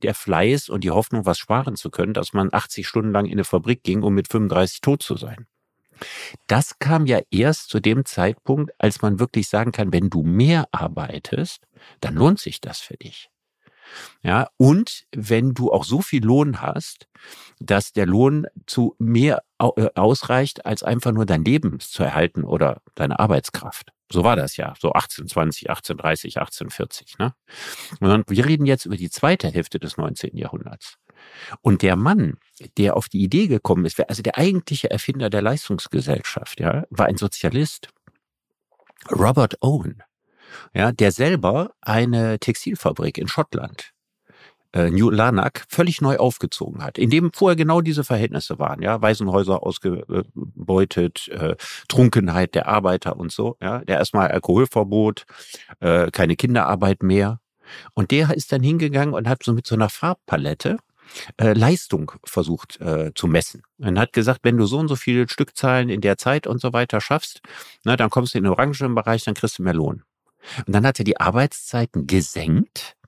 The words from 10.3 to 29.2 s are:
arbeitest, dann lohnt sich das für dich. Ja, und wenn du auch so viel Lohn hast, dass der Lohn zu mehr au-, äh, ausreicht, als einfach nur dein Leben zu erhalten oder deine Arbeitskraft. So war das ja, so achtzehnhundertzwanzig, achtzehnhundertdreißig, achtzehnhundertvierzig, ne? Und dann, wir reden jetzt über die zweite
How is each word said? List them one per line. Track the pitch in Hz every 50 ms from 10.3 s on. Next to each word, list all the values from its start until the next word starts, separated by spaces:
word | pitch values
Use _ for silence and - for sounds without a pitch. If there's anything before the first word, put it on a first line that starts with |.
| 87 107 131 156 170 160 - -
arbeitest, | - - 85 - 160 - 151 - - - - - - - 170 - - - _ _ _ _ - - - -
dann | - - 78
lohnt | 78 123 165 202 -
sich | - - - -
das | - - - -
für | - - -
dich. | - - 156 - - - _ _ _ _ _ _ _ _ _ _ _ - - - - - - _ _
Ja, | - 85 95 120 131 - _
und | - 131 139 156 202 240 - - - _ _ -
wenn | 110 104 104 117 113 123 135 123
du | 127 123 -
auch | - 98 -
so | - 120 165
viel | 196 - 160 131 107
Lohn | 113 127 143 151 143 110 -
hast, | - - - - - - - _ - _ _ - - - - - - - _ _
dass | - - 101 101 - - -
der | 107 98
Lohn | 87 95 110 131 139 151 151 160 - _ - _
zu | - - 123 120 117 -
mehr | - 113 113 117 117 139 151 117 - - _ _ -
au-, | 117 120 -
äh, | - 110 - -
ausreicht, | - 196 214 139 - - - 123 127 139 - - - -
als | - 110 - -
einfach | - 117 123 - 123 107
nur | 110 110
dein | 98 85 80 78
Leben | 113 139 156 151 90 65 65
zu | - - - - 80
erhalten | 67 69 78 85 87 - 85 71
oder | - 82 - 78 67 - - _ _ _
deine | - - - - -
Arbeitskraft. | 104 101 80 67 - - - - - - - - - - _ _ _ -
So | - 90 87
war | 117 117
das | 82 69 - -
ja, | - 71 69 69 -
so | - - -
achtzehnhundertzwanzig, | 78 - - - - 73 - - 87 80 80 - - - -
achtzehnhundertdreißig, | - - - - 82 - - 80 80 - - - - -
achtzehnhundertvierzig, | - - - - - - - - - - - - - - -
ne? | - 104 123 - _ _ _ - - - - - - - - - -
Und | 101 95
dann, | 104 110 -
wir | - 98 107 127
reden | 147 160 151 143
jetzt | 139 135 127 -
über | 87 104
die | 87 90 82
zweite | - -